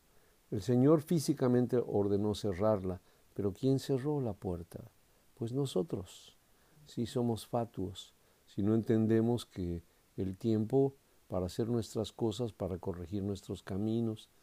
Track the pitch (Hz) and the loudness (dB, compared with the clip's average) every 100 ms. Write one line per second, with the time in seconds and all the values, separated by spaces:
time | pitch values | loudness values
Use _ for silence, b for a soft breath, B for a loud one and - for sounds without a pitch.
0 | _ b b b - 110 110 123 135 160 | _ b b b -8 -6 2 4 6 6
1 | - 170 135 139 127 123 123 123 - 104 | 4 0 2 2 4 4 4 0 2 2
2 | 101 98 104 101 107 87 107 104 92 90 | 2 2 2 0 -2 0 2 2 0 -6
3 | b b b - 98 92 131 135 - 131 | b b b -4 -4 0 0 0 0 -2
4 | 143 147 123 98 101 87 85 - - _ | -2 -2 -4 -4 -6 -6 -8 -14 -16 _
5 | b b b - 113 127 139 185 170 113 | b b b -8 -6 -4 -2 -2 -2 -6
6 | 92 - - _ _ b b b - - | -8 -16 -20 _ _ b b b -12 -6
7 | 113 127 120 107 - 120 117 - 95 95 | -4 -2 -2 -2 -2 -4 -4 -6 -8 -8
8 | - _ b b _ - 101 110 107 113 | -16 _ b b _ -2 2 2 4 2
9 | 110 113 117 120 - 104 87 85 - b | 4 4 4 0 -4 -6 -4 -6 -10 b
10 | b - 95 95 117 107 110 135 139 - | b -6 -6 -2 0 2 2 2 2 -2
11 | b b - 92 90 - 113 120 104 117 | b b -6 -4 -2 -2 -2 -2 -2 -4
12 | 101 - 113 104 120 - 92 90 - 87 | -6 -2 -4 -2 -6 -4 -6 -4 -6 -8
13 | 82 101 98 98 - 98 - 98 110 113 | -6 -4 -4 -6 -8 -10 -6 -4 -2 0
14 | 113 107 - b | -2 -4 -12 b